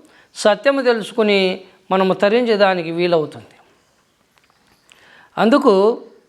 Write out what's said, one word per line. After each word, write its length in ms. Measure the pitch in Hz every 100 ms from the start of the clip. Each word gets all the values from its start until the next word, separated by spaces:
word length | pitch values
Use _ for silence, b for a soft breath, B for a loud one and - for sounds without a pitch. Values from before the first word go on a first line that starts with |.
| - b b -
సత్యము 460 | 214 202 277 277
తెలుసుకుని 800 | 247 226 - - 214 202 185 190 B B -
మనము 220 | 190 190
తరించేదానికి 800 | 185 202 226 247 208 202 185 160
వీలవుతుంది. 640 | 165 175 170 147 117 110 _ _ _ _ _ _ _ _ _ _ _ _ b b b b b b -
అందుకు 680 | 202 254 285 196 202 240 - _